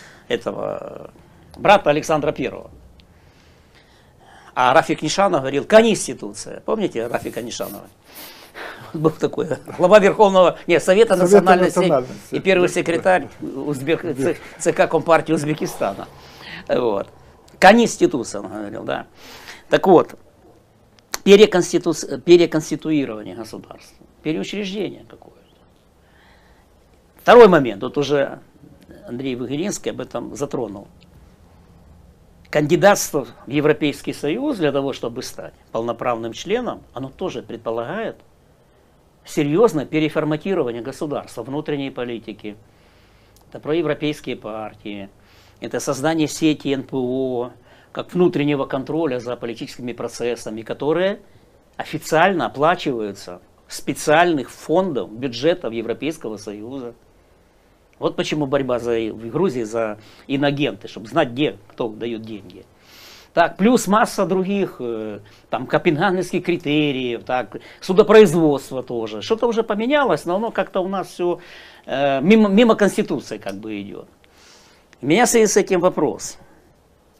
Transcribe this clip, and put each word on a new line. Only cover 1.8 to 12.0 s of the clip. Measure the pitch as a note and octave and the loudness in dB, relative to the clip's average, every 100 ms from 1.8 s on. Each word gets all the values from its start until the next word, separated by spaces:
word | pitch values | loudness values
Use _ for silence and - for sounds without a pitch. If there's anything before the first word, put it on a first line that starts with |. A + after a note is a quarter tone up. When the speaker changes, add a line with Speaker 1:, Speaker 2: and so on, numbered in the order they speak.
| D3+ | 4
Speaker 1:
Александра | D3 - D#3 D3 | 0 0 -2 -2
Первого. | - B2 F#2 - - - _ _ _ _ _ _ _ _ _ _ _ _ _ - - - - | -4 -6 -8 -16 -20 -20 _ _ _ _ _ _ _ _ _ _ _ _ _ -20 -20 -10 0
А | B2 | 4
Рафик | D3 D#3 D3+ | 4 4 -2
Нишанов | D#3 - G3 E3 | -4 0 2 0
говорил: | C3+ C#3 B2 | -2 -4 6
«Конституция». | A3 A#3 G#3 - A#2+ G#2 G#2 - - - | 6 6 2 -4 -8 -10 -12 -14 -12 -4
Помните | A3 F3 A#2 A#2 | -2 -2 -4 -6
Рафика | A#2+ - A2+ | -6 -6 -10
Нишанова? | A2+ - F#2+ G2 F2+ _ _ - - - - - - - - | -10 -10 -10 -12 -18 _ _ -20 -20 -20 -20 -18 -16 -16 -12
Был | E3 D#3 | -2 -2
такой | - C#3+ - B2 B2+ - - | 0 -6 -4 -6 -6 -8 0
глава | F3+ G#3 | 6 8
Верховного, | G3 E3 A3 F#3+ F3 - - | 6 4 4 6 4 2 0
нет, | E3 | 2
Совета | - F#3+ A3 F#3 | 4 4 4 4
Speaker 2:
Совета | |
Speaker 1:
национальности | F3 G3+ F#3 F3+ F3+ F3+ | 6 6 6 4 4 2
Speaker 2:
национальности. | F3+ C#3 | 2 2